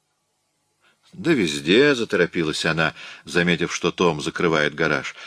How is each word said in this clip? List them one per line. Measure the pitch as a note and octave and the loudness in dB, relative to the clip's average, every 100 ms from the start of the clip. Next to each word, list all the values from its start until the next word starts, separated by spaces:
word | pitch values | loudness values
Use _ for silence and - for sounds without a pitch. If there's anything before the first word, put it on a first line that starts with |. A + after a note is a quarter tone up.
| _ _ _ _ _ _ _ _ _ _ _ | _ _ _ _ _ _ _ _ _ _ _
«Да | - D3+ | -6 0
везде», | C#3+ E2+ D2 C#2+ G#2+ D3 B2+ | 2 0 -2 2 4 4 2
заторопилась | G#2 G2 E2+ F2+ D#2 - E2+ | 0 0 0 0 -2 -2 -2
она, | D#2+ D#2+ - - - - | 0 -2 -4 -14 -20 -4
заметив, | E2+ F2 D#2+ E2 | 0 2 0 -2
что | - F2 | -2 -2
Том | - F2 D2+ | 2 0 0
закрывает | D2 - F2+ D#2 D2 D2+ | -4 -2 0 2 0 0
гараж. | D#2+ C#2+ - - | -2 -2 -6 -14